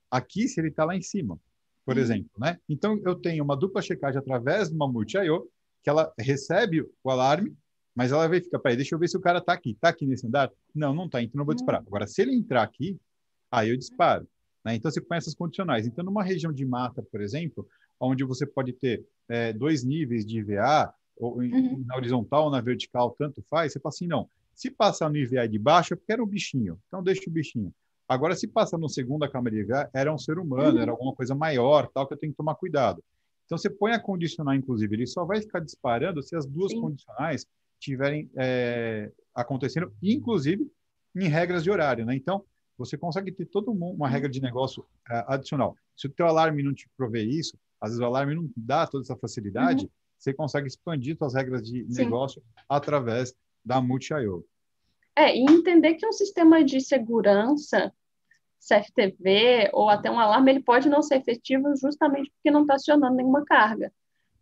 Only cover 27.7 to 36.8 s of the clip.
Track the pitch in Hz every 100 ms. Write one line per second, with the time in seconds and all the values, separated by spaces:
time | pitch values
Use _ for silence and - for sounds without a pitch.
27.7 | - _ _ _ 127 151 175 208 233 202
28.7 | 170 160 - 123 151 143 127 120 107 98
29.7 | 131 143 131 139 156 - 160 175 127 147
30.7 | - - 117 131 - 127 135 160 139 120
31.7 | 147 120 - 139 147 156 147 156 147 185
32.7 | 147 120 85 - _ _ _ _ 165 208
33.7 | 202 208 233 226 185 165 - 147 135 131
34.7 | 120 107 107 123 - 170 214 214 180 156
35.7 | - 131 117 160 160 135 170 139 143 190
36.7 | 226